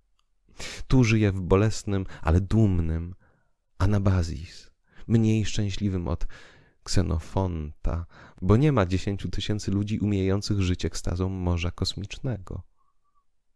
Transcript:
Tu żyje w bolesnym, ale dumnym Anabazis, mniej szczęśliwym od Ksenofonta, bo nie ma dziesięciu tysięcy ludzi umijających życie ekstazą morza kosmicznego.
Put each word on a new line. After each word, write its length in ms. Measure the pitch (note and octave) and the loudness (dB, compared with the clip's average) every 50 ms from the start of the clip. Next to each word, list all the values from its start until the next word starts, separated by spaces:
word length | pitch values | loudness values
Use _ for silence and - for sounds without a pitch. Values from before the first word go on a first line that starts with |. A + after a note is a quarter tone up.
| _ _ _ _ _ _ _ _ _ _ - - - - - - - - | _ _ _ _ _ _ _ _ _ _ -16 -12 -12 -12 -10 -10 0 2
Tu 160 | - C3 B2 | 4 4 6
żyje 280 | G#2+ A2+ A2 G#2+ G2+ F#2+ | 4 4 4 4 2 2
w 80 | F#2+ | 0
bolesnym, 680 | F2+ E2 F#2+ F#2+ G#2+ A2 G#2+ - - - G2+ G2 F#2+ - - - - | 0 2 4 4 4 2 0 -2 -4 -4 -4 -2 -4 -6 -8 -4 0
ale 180 | - E2 F2+ | 2 2 2
dumnym 760 | G2 F#2 G#2+ A2 A2+ G#2 F#2 E2+ E2 E2 D#2+ E2 E2 F2 F#2 - _ _ _ _ _ _ _ _ _ _ _ - | 2 2 4 4 4 4 4 2 0 0 -2 -4 -6 -8 -12 -16 _ _ _ _ _ _ _ _ _ _ _ -2
Anabazis, 920 | - G#2 G#2 G2+ G2 G2 F#2+ F#2 E2+ E2 D2+ C#2 D#2+ - - - - - _ _ _ _ _ - - | 0 2 2 2 2 2 2 2 2 0 -4 -8 -12 -14 -16 -20 -20 -20 _ _ _ _ _ -14 -2
mniej 380 | - G#2+ A#2 A2 A2 A2 A2 G#2 | 0 2 4 4 4 2 2 0
szczęśliwym 640 | - - - G#2+ G2+ F#2 - G#2 G#2 F#2 F#2 E2+ - | 0 0 0 -2 -2 -2 -2 -2 -2 -2 -2 -2 -4
od 180 | D#2+ - - - - - - - - - - _ _ _ _ | -2 -2 -2 -2 -4 -8 -16 -20 -20 -20 -20 _ _ _ _
Ksenofonta, 1200 | - - G#2 F2 E2+ E2 D#2+ - - - F#2+ F#2+ F#2 F2 D#2+ D#2 D2+ - - - - - E2 E2+ - - - - - - - F#2 | 0 2 2 2 2 0 -4 -4 -4 -2 -2 0 0 -2 -4 -6 -8 -10 -4 -4 -2 -2 -2 -6 -10 -14 -20 -20 -20 -14 -4 2
bo 140 | F2+ G2+ | 4 4
nie 160 | A2+ C#3+ D#3 C#3+ | 6 6 4 4
ma 140 | A#2 F#2+ | 4 2
dziesięciu 420 | F2+ F#2 F2+ - - G2+ F#2+ - - | 2 0 -2 -2 -4 -4 -4 -6 -4
tysięcy 420 | - - - - G#2 G#2 - - | -4 -4 -2 -2 -4 -4 -2 -2
ludzi 280 | G2 G2 G#2 G#2 A2 - | -2 -2 -2 -2 -2 -2
umijających 640 | - G#2 G#2 G2 F#2+ F#2+ F#2+ G2+ G#2 - G#2+ G2+ F#2+ | 0 0 0 0 0 0 0 -2 -2 -2 -2 0 0
życie 260 | F2+ F2+ - - E2 | 0 0 -2 -4 -4
ekstazą 400 | - - - - E2 F2 F#2 F#2 | -6 -4 -4 -4 -2 -2 -2 -4
morza 420 | F#2+ F#2+ F2+ F2 F2 E2+ E2+ F2 | -4 -2 -2 0 0 0 -2 -4
kosmicznego. 920 | - - F#2+ - - - G2 - - - - C3+ A#2 G2 F#2 - - F#2+ - - _ _ _ _ _ _ _ _ _ _ _ _ _ _ _ _ _ | -4 -4 -4 -4 -4 -6 -10 -10 -10 -8 -6 -6 -6 -6 -8 -10 -10 -10 -12 -14 _ _ _ _ _ _ _ _ _ _ _ _ _ _ _ _ _